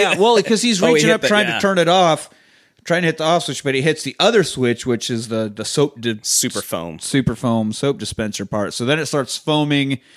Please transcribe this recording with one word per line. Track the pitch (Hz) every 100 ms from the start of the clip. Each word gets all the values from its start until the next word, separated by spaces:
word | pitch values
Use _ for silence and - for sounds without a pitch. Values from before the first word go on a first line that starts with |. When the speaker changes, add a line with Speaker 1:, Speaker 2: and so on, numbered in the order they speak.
Speaker 1:
Yeah, | 196 175
well, | 220 226
'cause | 190 220
he's | 240 190
Speaker 2:
<laughs> |
Oh, | 165
he | 156
Speaker 1:
reaching | 151
Speaker 2:
hit |
Speaker 1:
up | -
Speaker 2:
the, | 175
Speaker 1:
trying | 208 208
Speaker 2:
yeah. | -
Speaker 1:
to |
turn | 196 185
it | 165
off, | 185 170 151 - _ _ _ _ _ -
trying | 170
to | 165
hit | 156
the |
off | 156 170
switch, | 156 135
but | 143 135
he |
hits | 156 151
the | - -
other | 190 226
switch, | 156 - 123 117 127
which | 113 -
is | 117 113
the, | 113 110
the | 101
soap | 107 - 147 117
di-, | 117 110
Speaker 2:
Super | - - 127 101
foam. | - 92 85 80
Speaker 1:
super | - 139 127 113
foam | 123 113 107
soap | 104 139 113
dispenser | 104 - 107 - -
part. | 107 98
So | -
then | 120 156
it | 139
starts | 147 123 -
foaming | 156 151 147 143 139 131 _